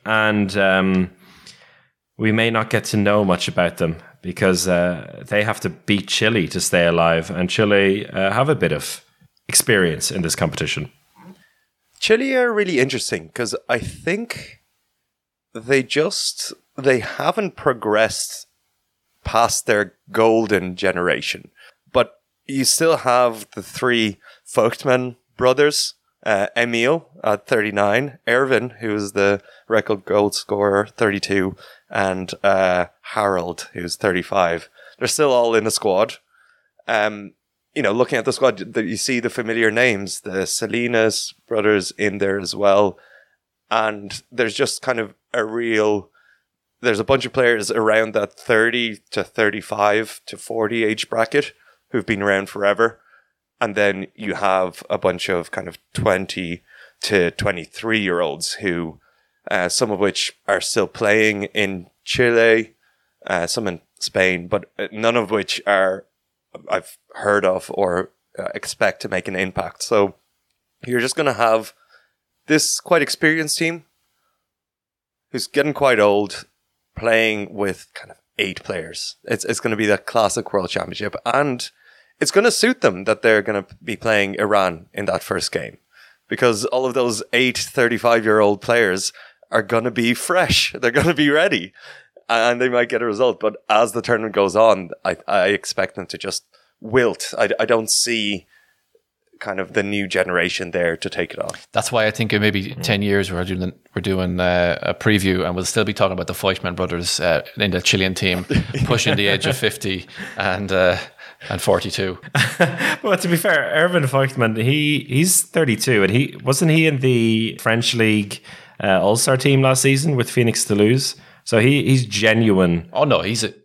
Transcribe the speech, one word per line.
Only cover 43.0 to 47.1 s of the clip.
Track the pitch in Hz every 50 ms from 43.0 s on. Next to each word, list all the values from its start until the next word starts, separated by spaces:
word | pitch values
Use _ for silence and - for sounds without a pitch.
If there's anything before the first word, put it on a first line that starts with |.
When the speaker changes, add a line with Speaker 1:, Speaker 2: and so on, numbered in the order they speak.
| _ _ - - _ _ _ _ _ _ _ _ _ -
Speaker 2:
And | 110 113 110 110 107 101 101 95 - - _ _
there's | 123 120 117 110 98
just | - 135 - - -
kind | - 131 123 113
of | 107 101 - _ _ _ -
a | 123 107
real, | 110 110 120 117 113 110 107 107 107 104 98 92 _ _ _ _ _ _ _ _ _ _ _ _ _ _ -
there's | 120 120 107 104
a | 107
bunch | -